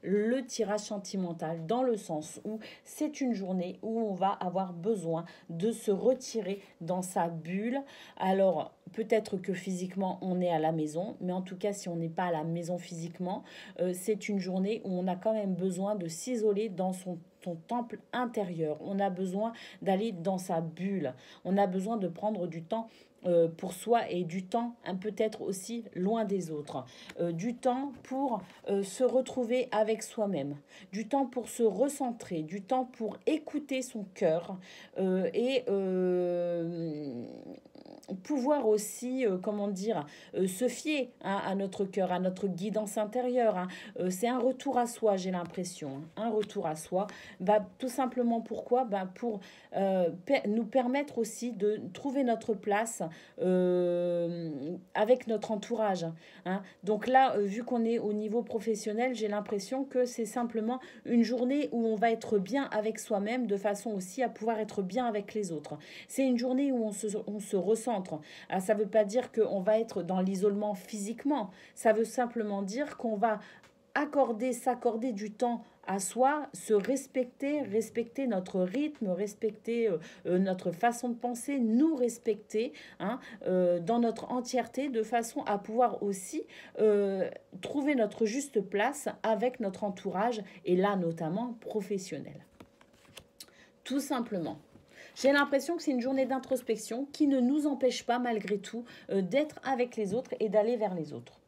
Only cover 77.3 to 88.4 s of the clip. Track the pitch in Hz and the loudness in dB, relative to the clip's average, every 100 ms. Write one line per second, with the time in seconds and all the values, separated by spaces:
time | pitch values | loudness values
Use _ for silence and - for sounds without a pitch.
77.3 | - 277 294 233 208 220 - 233 - 269 | -2 -2 -2 0 0 0 -4 -4 -2 0
78.3 | 196 185 190 180 214 302 302 208 175 208 | 0 0 0 0 0 -2 -2 -2 0 -2
79.3 | 208 220 214 - 233 226 165 165 - - | -2 -4 -4 -4 0 2 0 -4 -10 0
80.3 | 180 190 185 180 165 240 233 247 233 247 | 2 4 2 -2 2 0 2 -4 -2 -4
81.3 | 240 - 285 233 226 311 302 240 233 - | -4 -2 0 4 6 6 4 2 0 -2
82.3 | 214 - 214 247 302 - - 190 233 - | -2 -2 -2 -2 -4 -20 -6 -4 -4 -8
83.3 | 220 - 185 180 175 170 233 233 220 - | -8 0 4 4 4 2 4 4 0 -4
84.3 | 247 240 247 233 - 285 233 220 240 233 | -4 0 -2 0 -2 -2 0 0 0 0
85.3 | - - 202 196 220 240 196 202 190 - | -4 -2 -2 -2 4 4 4 -2 -2 -4
86.3 | 302 - - - - 214 208 202 190 180 | -8 -8 -14 -16 2 4 6 4 0 -2
87.3 | - _ 190 - 285 277 277 214 - 226 | -4 _ -12 -6 -2 2 2 2 2 0
88.3 | 247 | 0